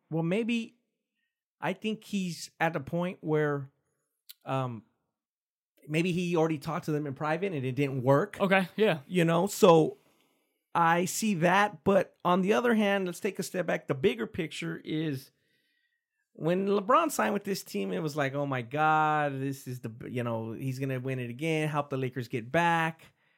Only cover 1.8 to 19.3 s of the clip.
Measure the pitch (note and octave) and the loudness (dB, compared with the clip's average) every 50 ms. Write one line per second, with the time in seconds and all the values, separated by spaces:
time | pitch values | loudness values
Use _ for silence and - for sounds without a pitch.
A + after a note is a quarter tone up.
1.8 | - G#3+ G#3+ G#3+ - - - G3+ F#3 F3+ D#3+ - - - _ - D#3+ E3 D#3+ D#3 | -4 -6 -6 -6 -6 -6 -6 -4 -4 -4 -6 -8 -12 -12 _ -4 -2 -2 -2 -4
2.8 | C3+ - - E3+ F3 F3+ G3 - - D#3+ D3+ D3+ D3+ D3 D3 C#3+ C3+ C#3 _ _ | -6 -4 -4 -4 -2 -4 -6 -6 -4 0 0 2 2 2 0 -2 -6 -8 _ _
3.8 | _ _ _ _ _ _ _ _ _ - - _ - - C3+ C3+ C3 B2+ A#2 G#2+ | _ _ _ _ _ _ _ _ _ -20 -20 _ -10 -6 -4 -4 -4 -4 -6 -10
4.8 | - _ _ _ _ _ _ _ _ _ _ _ _ _ _ _ _ _ _ _ | -14 _ _ _ _ _ _ _ _ _ _ _ _ _ _ _ _ _ _ _
5.8 | - - D3+ D#3+ F3 F#3 D#3+ F3+ F3+ F3 F3 D#3+ D#3+ E3 D#3+ C#3+ - E3 D3+ E3+ | -10 -4 -2 0 0 0 0 -2 -2 0 2 2 2 2 0 -2 -4 -6 -6 -6
6.8 | - - D3+ D3 D3+ C#3+ C3+ - D#3 D3+ D#3 E3 G3 G3 F3 C#3+ B2 C3 B2+ A#2+ | -4 -2 -2 -2 -2 -4 -6 -4 -2 -2 -2 -2 -2 -4 -4 -4 -4 -2 -2 0
7.8 | C#3+ C3+ C3+ C3 A#2 C3 C#3 C#3+ F#3+ G3+ - - G3+ F#3 G3 F#3+ F#3 E3+ - - | 0 0 -2 0 4 4 4 4 4 0 -2 -2 0 2 4 4 2 0 0 2
8.8 | A3 G#3+ D#3+ C#3+ - - F3+ F3+ E3 E3 E3 E3 F3+ G3+ - - - F#3 E3 D#3+ | 2 2 2 0 -2 -4 0 2 2 4 4 2 2 0 2 6 8 8 10 8
9.8 | D3 - - - _ _ _ _ _ _ _ _ _ _ _ _ _ _ - E3+ | 8 4 0 -6 _ _ _ _ _ _ _ _ _ _ _ _ _ _ 0 2
10.8 | E3+ E3 E3+ F3 F#3 F3 - - A3+ A3 G3+ D#3+ D#3+ F3 F3+ G3 G#3 G#3 G#3 - | 4 4 4 4 2 0 -2 -2 -2 0 0 2 2 4 4 4 2 2 0 -2
11.8 | - G3 G3 F#3 F3 - _ _ - F3 F3+ F#3+ F#3 F#3+ A3 A#3+ A#3+ A#3+ A#3 G#3+ | 0 2 4 4 2 0 _ _ 0 0 2 2 4 2 2 2 2 2 4 4
12.8 | G#3+ G3+ G3+ G3+ F#3+ F3+ F3 - - G#3 F#3+ - F3+ - - F#3+ E3 E3+ F3 E3+ | 4 2 2 0 0 -4 -4 -4 -4 -4 -4 -4 -6 -6 -4 -4 -2 -2 -2 -2
13.8 | - - C#3+ C3 C#3 G#3 B3 A3 A3 - - - E3+ D3+ - - E3+ E3 E3 - | -2 -4 -2 0 2 2 2 0 -4 -6 -6 -6 -8 -6 -8 -8 -8 -8 -8 -8
14.8 | - - D#3 D#3 D#3+ D#3 C#3 C3 - - _ _ _ _ _ _ _ _ _ _ | -8 -6 -4 -4 -2 -2 -4 -6 -8 -12 _ _ _ _ _ _ _ _ _ _
15.8 | _ _ _ _ _ _ _ _ _ _ _ - D3 D#3+ F3+ F#3 G3 G3 G3 G#3 | _ _ _ _ _ _ _ _ _ _ _ -6 -2 0 0 0 2 0 0 0
16.8 | G3 G3 C4 D#4+ E4+ D#4 - - A3 G#3+ G3 G3+ - G3 G3 - - - - G3+ | 2 4 4 4 4 2 0 0 0 0 0 -2 -4 -4 -6 -6 -8 -8 -8 -6
17.8 | G3 F#3+ F#3 F3+ E3+ D3+ C#3 D3+ C#3 C3+ C3+ C#3+ C#3+ C#3 C3+ B2+ A#2+ A2+ C#3+ D3 | -6 -4 -4 -4 -4 -4 -2 -2 -2 -2 -2 -4 -4 -2 -4 -4 -4 -4 -2 0
18.8 | D#3 D#3 D#3 D#3 D#3 D#3 D3+ D3+ D3 D3 | 2 4 4 4 4 2 2 2 0 0